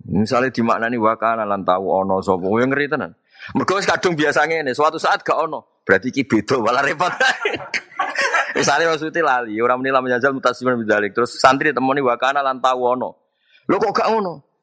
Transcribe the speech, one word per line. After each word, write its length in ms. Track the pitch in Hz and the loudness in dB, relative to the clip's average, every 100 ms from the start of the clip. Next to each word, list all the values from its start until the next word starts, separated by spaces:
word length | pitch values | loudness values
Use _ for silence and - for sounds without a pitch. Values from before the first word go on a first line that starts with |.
Misale 480 | - - 107 120 131 | -4 -2 2 2 0
dimaknani 480 | 120 113 107 113 120 | 0 0 0 0 0
wa 160 | 110 113 | 0 0
kana 320 | 113 113 104 | 0 0 -2
lan 160 | 101 | -2
tau 320 | 87 90 95 90 | 0 0 2 0
ana 240 | 95 95 | 2 0
sapa, 240 | 92 95 | 0 0
ya 220 | 92 110 127 | 2 2 2
ngeri 180 | 135 143 | 0 -2
tenan. 240 | 151 87 - _ - - - | -4 -8 -12 _ -20 -6 -2
Mergo 240 | 131 190 | 0 0
wis 80 | 180 | 0
kadung 320 | 165 190 160 | 0 0 0
biasa 240 | 151 147 | 2 2
ngene, 320 | 151 160 135 123 | 2 0 -2 0
suatu 240 | 151 156 | 0 2
saat 240 | - 196 | 0 0
gak 240 | - 127 160 | 0 -2 -2
ono. 320 | 139 - _ | -6 -14 _
Berarti 320 | - 95 123 | 2 2 2
iki 160 | 131 127 | -4 0
beda, 320 | 110 104 135 | 0 0 0
malah 240 | 110 123 | 0 0
repot. 240 | 139 160 175 - 262 - 415 - - - - | 0 0 -2 0 0 0 -4 -6 -8 -10 -10
<laughs> 680 | - - 523 - 330 - - | -8 -6 -4 -2 -2 -4 -2
Misale 240 | 139 143 | 0 2
maksudnya 400 | 165 156 156 170 | 0 -2 -4 -2
lali, 320 | 156 127 117 107 | 0 0 -2 0
ora 160 | 120 127 | 0 0
muni 80 | 135 | 0
lam 160 | 135 127 | 0 0
yazal 240 | 123 131 135 | 0 0 0
muttasifan 400 | 127 123 123 123 | -2 0 0 0
fi 80 | |
dzalik. 320 | 110 104 104 98 | 2 0 0 0
Terus 240 | 120 - | -2 4
santri 320 | 135 135 151 | 4 4 2
temoni 320 | 127 131 139 | 0 0 2
wa 160 | 131 120 | 0 0
kana 240 | 131 143 | 0 0
lan 160 | 135 131 | -2 0
tau 240 | 127 127 | 0 0
ono. 260 | 123 123 104 - _ _ _ _ | 0 0 -4 -10 _ _ _ _
Lho 160 | - 190 | -2 0
kok 160 | 214 196 | 0 0
gak 160 | 214 | 0
ono? 320 | 220 190 151 - _ | 0 -2 -8 -16 _